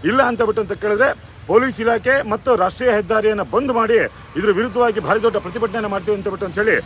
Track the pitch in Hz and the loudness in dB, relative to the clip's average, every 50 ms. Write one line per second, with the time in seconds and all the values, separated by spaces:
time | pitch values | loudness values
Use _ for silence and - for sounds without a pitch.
0 | - 165 226 269 262 247 240 226 233 214 214 226 214 185 208 - 202 208 208 208 | 0 2 2 2 2 2 2 0 -2 0 0 -2 -4 -4 -6 -4 -2 -2 0 2
1 | 262 285 - - - - - - - - 180 226 254 262 - - 226 233 233 220 | 2 0 0 -4 -12 -20 -20 -18 -4 2 2 2 2 2 -2 -2 0 0 0 2
2 | - 247 269 277 285 214 208 - - 262 240 214 185 190 - - 254 247 214 214 | 2 2 0 2 0 -2 -4 -2 0 0 2 2 2 0 0 0 0 2 2 2
3 | 196 170 220 220 208 214 214 202 185 120 - 220 285 269 247 226 220 214 233 214 | 0 0 0 2 2 2 0 0 -4 -2 -2 -2 0 0 0 0 2 2 2 2
4 | 147 - - - - - - 151 190 208 196 190 226 247 190 247 240 233 208 214 | 2 0 -6 -12 -20 -8 -6 -2 0 0 2 2 0 -2 0 2 2 2 2 -2
5 | 165 - 196 220 208 233 196 202 - 180 170 233 226 214 190 233 214 202 196 196 | -2 0 0 2 2 0 0 0 -6 -6 -6 -4 -4 -4 -4 -4 -4 -4 -4 -4
6 | 175 208 208 196 190 208 190 185 202 185 151 190 214 220 170 113 95 | -2 -2 -4 -2 -2 -6 -6 -4 -6 -6 -4 -2 0 2 0 0 -2